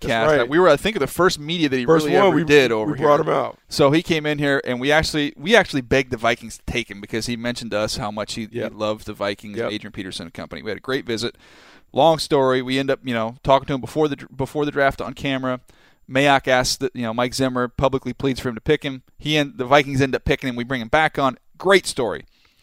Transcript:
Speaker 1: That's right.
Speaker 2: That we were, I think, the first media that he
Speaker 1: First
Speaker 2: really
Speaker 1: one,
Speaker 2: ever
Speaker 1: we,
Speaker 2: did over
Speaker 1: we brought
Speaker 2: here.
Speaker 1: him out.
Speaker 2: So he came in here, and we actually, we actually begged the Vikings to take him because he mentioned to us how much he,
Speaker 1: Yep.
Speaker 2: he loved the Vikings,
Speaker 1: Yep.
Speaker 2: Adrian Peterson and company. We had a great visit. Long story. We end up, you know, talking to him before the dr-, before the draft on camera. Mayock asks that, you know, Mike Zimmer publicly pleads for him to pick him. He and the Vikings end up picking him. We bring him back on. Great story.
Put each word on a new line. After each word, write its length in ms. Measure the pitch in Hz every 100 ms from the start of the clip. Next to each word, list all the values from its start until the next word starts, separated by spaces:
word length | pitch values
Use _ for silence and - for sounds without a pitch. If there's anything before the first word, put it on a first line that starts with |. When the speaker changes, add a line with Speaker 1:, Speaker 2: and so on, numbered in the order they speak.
| 123
Speaker 1:
That's 220 | 113 117
right. 60 | 147
Speaker 2:
That 120 | 120
we 80 | 151
were, 120 | 180
I 80 | 143
think, 200 | 190 220
the 60 | 131
first 300 | - 180 156
media 300 | 147 175 151
that 100 | 131
he 80 | 123
Speaker 1:
First 200 | 160 151
Speaker 2:
really 120 | -
Speaker 1:
one, 100 | 196
Speaker 2:
ever 80 | 151
Speaker 1:
we, 60 | 160
Speaker 2:
did 260 | 147 127
over 220 | 110 107
Speaker 1:
we 40 | 143
brought 220 | 147 147
Speaker 2:
here. 100 | 160
Speaker 1:
him 40 | 151
out. 200 | 117 - _
Speaker 2:
So 240 | - 143
he 100 | 156
came 240 | - 165 151
in 140 | 147
here, 220 | 143 139
and 160 | - 123
we 100 | 135
actually, 420 | 147 156 156 143 -
we 180 | 147
actually 280 | 220 - 143
begged 300 | 120 135 135
the 60 | 123
Vikings 420 | 117 120 113 -
to 40 | -
take 240 | 120 117
him 120 | 101
because 240 | 101 117 110
he 100 | 117
mentioned 360 | 117 123 113
to 60 | 104
us 180 | 107 -
how 120 | 110
much 260 | 104 104 -
he, 120 | 107
Speaker 1:
Yep. 200 | 117 107
Speaker 2:
he 60 | 101
loved 280 | 107 110 104
the 80 |
Vikings, 440 | 107 101 104 104 104
Speaker 1:
Yep. 140 | 113
Speaker 2:
Adrian 180 | 104 104
Peterson 360 | 113 92 85 85
and 60 |
company. 280 | - 85 82
We 100 | 107
had 60 | 95
a 40 |
great 240 | - 131 -
visit. 320 | 113 117 - _ - - - _
Long 280 | - 151 160
story. 420 | - 147 131 131
We 180 | 127 131
end 100 | 139
up, 120 | 135
you 100 | 131
know, 220 | 120 113 131
talking 240 | - 135 131
to 60 |
him 80 | 139
before 260 | 117 151 151
the 80 | 139
dr-, 220 | - 131
before 260 | 135 156
the 80 | 147
draft 300 | 143 139 -
on 120 | 98
camera. 460 | 131 139 135 131 127 - _ _ _ -
Mayock 380 | 131 143 139 -
asks 300 | 127 127 -
that, 180 | 139 123
you 60 |
know, 100 | 117
Mike 200 | 117 123
Zimmer 340 | 117 131 127 123
publicly 460 | - 135 131 127
pleads 260 | 120 139 120
for 80 | 131
him 60 | 113
to 60 |
pick 220 | - 151
him. 200 | 151 131 - -
He 160 | 147 151
and 220 | 143 110
the 80 | 123
Vikings 340 | 143 139 135
end 160 | 135 123
up 80 |
picking 240 | - 143 135
him. 80 | 120
We 80 |
bring 180 | 120 131
him 60 | 110
back 320 | 151 156 -
on. 180 | 139 120 _ -
Great 280 | 180 196 -
story. 400 | - 117 78 - _ _ _